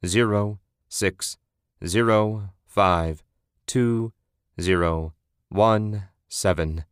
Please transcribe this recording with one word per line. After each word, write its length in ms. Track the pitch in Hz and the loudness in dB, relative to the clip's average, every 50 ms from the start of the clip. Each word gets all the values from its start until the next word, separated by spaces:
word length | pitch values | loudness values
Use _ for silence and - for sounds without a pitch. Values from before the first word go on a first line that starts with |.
| - | -4
Zero 540 | 90 87 107 120 110 104 104 104 104 107 101 _ _ _ _ _ _ | 0 2 2 2 4 2 0 0 -2 -6 -10 _ _ _ _ _ _
six 500 | - - - 98 - _ - - - _ _ _ _ _ _ _ _ _ - | -8 -2 -2 -2 -2 _ -8 -12 -12 _ _ _ _ _ _ _ _ _ -10
zero 640 | 90 85 107 117 113 110 107 107 107 107 107 101 98 - _ _ | -4 0 0 2 4 4 4 2 2 -2 -6 -8 -12 -14 _ _
five 560 | _ - - 101 92 90 85 82 80 80 78 _ _ _ _ _ _ _ _ _ | _ 0 2 4 4 4 2 0 -2 -4 -8 _ _ _ _ _ _ _ _ _
two 460 | - - 131 123 120 117 113 113 113 - _ _ _ _ _ _ _ _ - | -6 -2 0 0 0 0 -2 -4 -6 -10 _ _ _ _ _ _ _ _ -6
zero 540 | 92 90 92 90 87 85 82 80 80 80 78 _ _ _ _ _ _ _ | 0 2 2 2 2 2 0 -2 -4 -6 -10 _ _ _ _ _ _ _
one 600 | - 95 104 113 113 107 107 107 107 104 98 95 _ _ _ _ | 0 2 4 4 4 2 0 -2 -6 -8 -10 -12 _ _ _ _
seven. 560 | - - - 101 90 78 85 78 78 80 80 _ | -12 -4 0 0 0 0 -2 -4 -4 -8 -10 _